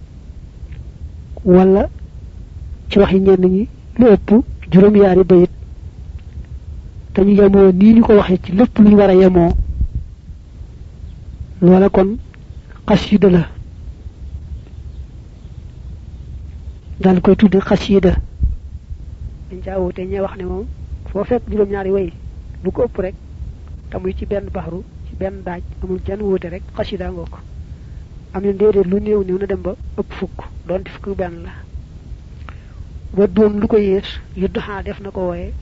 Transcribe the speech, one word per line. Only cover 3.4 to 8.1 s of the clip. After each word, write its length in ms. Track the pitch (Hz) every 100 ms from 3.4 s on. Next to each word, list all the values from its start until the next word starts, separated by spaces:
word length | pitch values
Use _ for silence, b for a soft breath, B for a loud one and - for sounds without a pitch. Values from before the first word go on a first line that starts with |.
| 185
ñi, 180 | 190 233 - - -
lu 80 | 240
ëpp 160 | 196 - 220 - - -
juróom-yaari 540 | 180 208 208 196 185
bayit, 260 | 180 180 180 - - - - - - - - - - - - - - - -
te 80 | -
ñu 100 | 202
yemoo 380 | 202 196 196 190
nii 220 | 185 214
ñu 80 | 226
ko 100 | 226